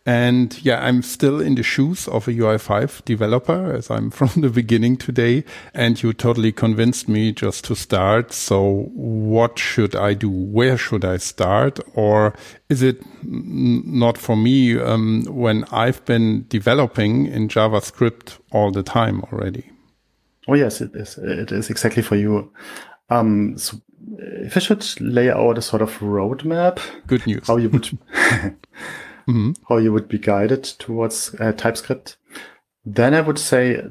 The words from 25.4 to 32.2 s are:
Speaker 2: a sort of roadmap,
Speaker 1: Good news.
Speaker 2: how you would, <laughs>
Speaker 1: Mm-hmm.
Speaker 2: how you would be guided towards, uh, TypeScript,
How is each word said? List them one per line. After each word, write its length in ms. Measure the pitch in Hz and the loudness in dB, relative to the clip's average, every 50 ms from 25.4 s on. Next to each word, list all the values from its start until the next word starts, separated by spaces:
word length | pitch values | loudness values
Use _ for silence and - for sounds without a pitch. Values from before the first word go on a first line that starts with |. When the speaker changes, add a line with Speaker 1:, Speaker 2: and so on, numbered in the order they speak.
| 113 117 113 117 | 2 2 2 0
Speaker 2:
a 40 | |
sort 180 | 117 - - 107 | -2 -2 -2 0
of 160 | 110 110 - - | 0 -2 -4 -4
roadmap, 800 | 104 104 101 101 95 107 135 135 143 160 165 170 175 180 180 - - - - - - | -4 -2 0 0 0 -2 -4 -4 -4 -4 -2 2 2 2 0 0 -6 -12 -14 -16 -4
Speaker 1:
Good 180 | - 131 117 - | -2 -2 0 0
news. 220 | 110 101 - - | -2 -4 -2 0
Speaker 2:
how 100 | - 117 | 0 2
you 120 | 120 117 110 | 2 2 2
would, 160 | 143 123 - | 2 0 0
<laughs> 160 | - - - - _ - - - - 120 107 - 98 - - - _ _ - - - - - - - - - _ - | -2 -8 -12 -12 _ -2 0 2 2 2 0 -2 -4 -8 -12 -16 _ _ -18 -16 -16 -16 -16 -18 -20 -20 -6 _ 0
Speaker 1:
Mm-hmm. 240 | 120 110 104 123 180 - _ - | 2 2 2 0 -2 -4 _ 0
Speaker 2:
how 80 | 120 | 2
you 160 | 113 113 110 | 4 4 4
would 160 | 107 107 104 - | 2 2 0 -2
be 100 | - 104 | -4 -2
guided 460 | - 110 101 98 104 110 131 135 135 | 0 0 2 2 2 2 0 -2 -4
towards, 680 | - - - - - 113 113 113 113 113 - - - - - | -8 -14 -14 -10 -8 -4 -4 -4 -4 -4 -6 -8 -8 -6 -4
uh, 120 | 113 113 | -2 -2
TypeScript, 640 | 107 - - 117 113 - - - 127 - - - - _ | -2 0 -2 -2 -2 -4 -6 -6 -6 -6 -8 -14 -20 _